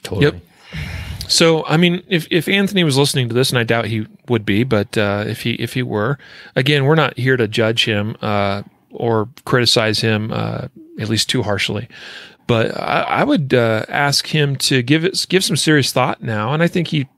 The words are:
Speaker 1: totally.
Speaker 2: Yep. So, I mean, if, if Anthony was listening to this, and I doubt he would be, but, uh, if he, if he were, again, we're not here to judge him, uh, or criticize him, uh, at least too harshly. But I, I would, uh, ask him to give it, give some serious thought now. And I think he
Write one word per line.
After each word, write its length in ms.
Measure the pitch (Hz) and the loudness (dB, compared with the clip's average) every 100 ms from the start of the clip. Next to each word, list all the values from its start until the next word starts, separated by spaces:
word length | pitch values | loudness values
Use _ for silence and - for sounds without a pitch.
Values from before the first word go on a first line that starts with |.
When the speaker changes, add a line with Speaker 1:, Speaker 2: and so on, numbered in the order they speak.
Speaker 1:
totally. 240 | - 98 147 | -8 0 0
Speaker 2:
Yep. 160 | 90 - _ - - - - - - - | -2 -12 _ -16 -12 -10 -10 -10 -10 -2
So, 360 | - 165 160 | 2 4 2
I 120 | - 160 | 2 2
mean, 280 | 175 175 - | 4 2 0
if, 220 | 175 156 | -4 0
if 160 | 175 - | -2 0
Anthony 380 | 196 196 196 | 0 2 2
was 120 | 165 131 | 2 4
listening 320 | 143 143 120 | 2 2 0
to 60 | |
this, 160 | 117 131 | 2 2
and 80 | 123 | 2
I 60 | |
doubt 220 | 113 117 104 | 2 0 0
he 200 | 113 107 - - | -4 -6 -10 -2
would 180 | 117 104 | -2 0
be, 160 | 101 | 0
but, 340 | 127 110 101 113 | 2 0 0 -2
uh, 280 | 101 101 110 | 0 -2 -4
if 160 | 107 | -4
he, 120 | 120 | -4
if 180 | 117 120 | -4 -4
he 100 | 127 | -4
were, 360 | 123 107 110 143 - - - | -4 -2 -2 -4 -8 -20 -8
again, 300 | - 135 147 | -2 0 2
we're 100 | 135 | 4
not 240 | 160 147 - | 4 2 0
here 180 | 127 127 | 0 2
to 120 | 113 | 0
judge 360 | 113 110 113 | 0 0 0
him, 320 | - 104 107 - | 0 0 -2 -4
uh, 400 | 110 104 101 101 - _ _ | -2 0 0 -2 -8 _ _
or 380 | - 117 110 113 - | -6 -2 0 -2 -8
criticize 540 | - 127 120 120 110 104 | -2 2 4 2 2 0
him, 320 | 117 107 110 | 0 0 -2
uh, 380 | 113 110 113 123 - - - | -4 -4 -6 -10 -14 -18 -8
at 80 | 104 | -4
least 200 | 107 - | -2 0
too 140 | 131 | -2
harshly. 460 | 104 98 - 104 123 - - - - - - | 0 -2 -2 -6 -8 -14 -18 -18 -20 -10 0
But 340 | 113 - - | 0 0 -2
I, 200 | - - | -2 0
I 240 | - 113 | 0 0
would, 280 | 226 277 131 | 2 0 2
uh, 320 | 127 117 110 - | 2 2 0 -2
ask 400 | - 143 139 - | -2 0 0 0
him 260 | 156 143 135 | 0 0 0
to 260 | - 135 | 0 0
give 220 | 120 160 | 2 2
it, 220 | 165 - - | 2 -2 0
give 140 | 180 | 0
some 140 | 185 156 | 0 0
serious 340 | - 151 127 | 4 4 4
thought 320 | 131 127 - | 0 0 -2
now. 320 | 123 107 107 | -4 -4 -2
And 80 | 151 | 0
I 60 | 170 | 0
think 180 | 185 156 | 0 -2
he 220 | 151 131 | -2 -4